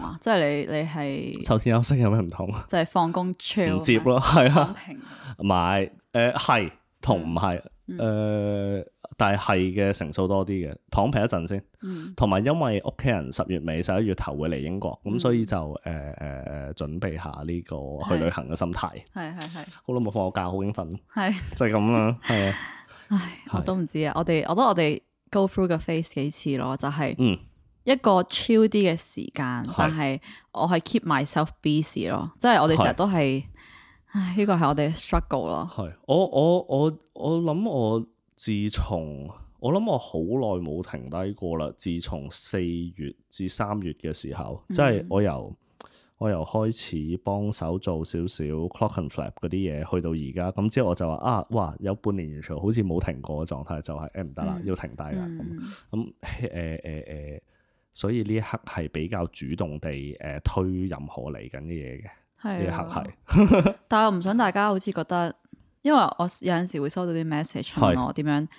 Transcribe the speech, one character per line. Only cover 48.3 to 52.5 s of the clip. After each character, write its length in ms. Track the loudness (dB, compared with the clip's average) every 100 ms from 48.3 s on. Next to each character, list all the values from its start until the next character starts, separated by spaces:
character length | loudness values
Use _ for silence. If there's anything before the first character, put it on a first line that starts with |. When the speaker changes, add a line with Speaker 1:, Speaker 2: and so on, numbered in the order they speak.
| -4
Speaker 2:
clock 500 | -4 -2 -4 -2 -2
and 140 | 0 -4
flap 220 | -6 -8 -6
嗰 60 | -4
啲 20 |
嘢， 400 | -2 -2 -4 -2
去 100 | -2
到 100 | 0
而 420 | -2 -4 -4 -4
家， 0 | 0
咁 60 | 0
之 120 | 2
後 60 | 2
我 40 |
就 120 | 0 -2
話： 80 | -2
「啊， 240 | 0 -2 0
哇， 240 | -2 -2 -4
有 140 | -4 -2
半 200 | -2 -2
年 160 | -4
完 80 | -8
全 160 | -8